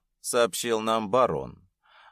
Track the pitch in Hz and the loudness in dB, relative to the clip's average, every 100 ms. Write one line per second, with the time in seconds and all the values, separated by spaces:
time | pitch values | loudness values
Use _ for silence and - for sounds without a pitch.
0 | _ _ - 123 117 - 120 113 110 113 | _ _ -4 2 2 0 -2 -2 0 -2
1 | 101 123 117 73 64 - _ _ _ _ | 0 2 2 0 -6 -14 _ _ _ _
2 | - | -16